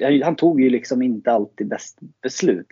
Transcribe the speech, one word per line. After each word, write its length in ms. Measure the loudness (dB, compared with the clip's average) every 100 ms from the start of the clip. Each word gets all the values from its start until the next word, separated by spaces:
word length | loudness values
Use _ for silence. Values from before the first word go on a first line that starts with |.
han, 180 | 0 2
han 120 | 2 2
tog 260 | 2 4
ju 80 | 2
liksom 320 | 2 -2 -2
inte 300 | -2 -2 0
alltid 360 | 0 -2 -8 -8
bäst 320 | -8 -12 -20 -20 _
beslut. 460 | -10 -2 0 0 -4